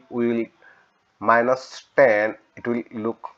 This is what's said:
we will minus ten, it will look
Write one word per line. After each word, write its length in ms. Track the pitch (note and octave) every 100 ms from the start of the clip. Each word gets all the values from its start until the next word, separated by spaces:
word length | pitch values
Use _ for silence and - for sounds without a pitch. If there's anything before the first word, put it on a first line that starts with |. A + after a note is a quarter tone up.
| -
we 180 | B2 A#2+
will 180 | A#2 A#2 _ - _ _ _ _ _
minus 680 | G#2 A#2 A#2+ B2+ - - - -
ten, 400 | C3 G#2 G#2+ - _ -
it 120 | A#2+
will 160 | A#2 -
look 360 | A#2+ A2 A2+ -